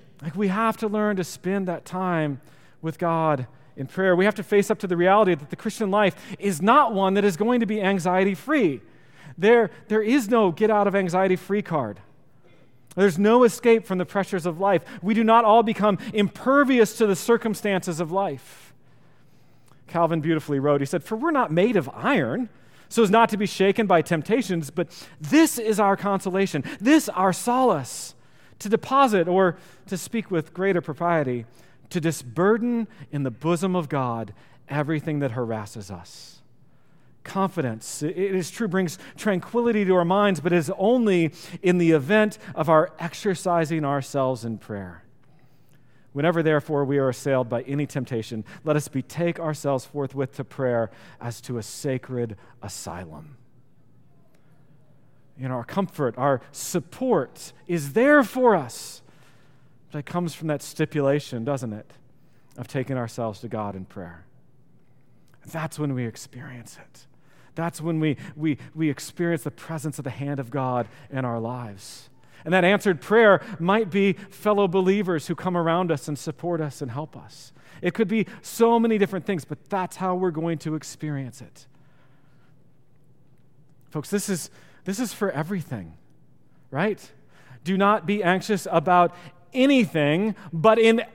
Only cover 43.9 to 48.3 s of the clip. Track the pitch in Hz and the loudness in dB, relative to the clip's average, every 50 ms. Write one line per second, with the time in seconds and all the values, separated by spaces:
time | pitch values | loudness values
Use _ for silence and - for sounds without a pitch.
43.9 | 143 139 127 - - 139 131 131 131 110 117 117 110 98 - - 107 101 95 90 | -2 -4 -4 -4 -2 -2 0 0 -2 -4 -6 -8 -8 -10 -10 -10 -10 -10 -10 -12
44.9 | 85 76 - - - - - - - _ - - _ - - _ _ - _ _ | -16 -18 -20 -20 -20 -20 -20 -20 -20 _ -20 -20 _ -20 -20 _ _ -20 _ _
45.9 | - _ _ _ - 139 147 170 170 170 156 156 156 143 - - 156 143 143 131 | -20 _ _ _ -6 -2 0 0 2 2 2 2 2 0 0 -2 -2 -2 0 0
46.9 | 143 143 135 131 - - - 143 135 127 127 113 120 117 - 131 139 147 147 - | 0 0 0 0 -2 -2 -2 0 0 0 0 -2 -4 -6 -4 -4 -4 -4 -4 -4
47.9 | - 143 123 - 131 113 110 - | -6 -8 -6 -6 -6 -8 -6 -8